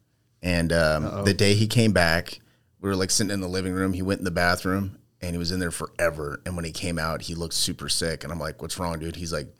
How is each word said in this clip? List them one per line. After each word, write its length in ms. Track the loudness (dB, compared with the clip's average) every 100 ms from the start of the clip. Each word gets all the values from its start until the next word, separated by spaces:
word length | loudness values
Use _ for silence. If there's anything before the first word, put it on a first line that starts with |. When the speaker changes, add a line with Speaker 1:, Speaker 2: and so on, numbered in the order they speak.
| _ _ _ _
Speaker 1:
And, 280 | 0 2 4
um, 340 | 4 4 2 0
Speaker 2:
Uh-oh. 160 | 0
Speaker 1:
the 100 | 2
day 220 | 4 4 4
he 100 | 4
came 260 | 4 4
back, 480 | 6 4 4 0 -10 _ _ _ _
we 80 | -2
were, 80 | 0
like, 140 | 0
sitting 220 | 0 0
in 100 | -2
the 60 | -2
living 240 | -2 -2
room. 200 | 0 0
He 100 | 0
went 160 | 0 0
in 60 | 0
the 60 |
bathroom, 680 | 2 2 2 0 0 -2 -8 _ _
and 100 | -6
he 80 | -4
was 120 | -2
in 80 | -2
there 120 | -2
forever. 680 | -4 -8 -2 -2 -2 -6 -8 -8
And 100 | -6
when 100 | -6
he 60 |
came 280 | -6 -4 -2
out, 240 | -2 -4
he 100 | -6
looked 220 | -6 -4 -2
super 340 | -2 -2 -4
sick. 340 | -2 -2 -4
And 80 | -6
I'm 80 | -6
like, 220 | -6 -8
"What's 160 | -8 -4
wrong, 220 | -4 -4
dude?" 160 | -6 -8
He's 180 | -6
like, 140 | -6 -6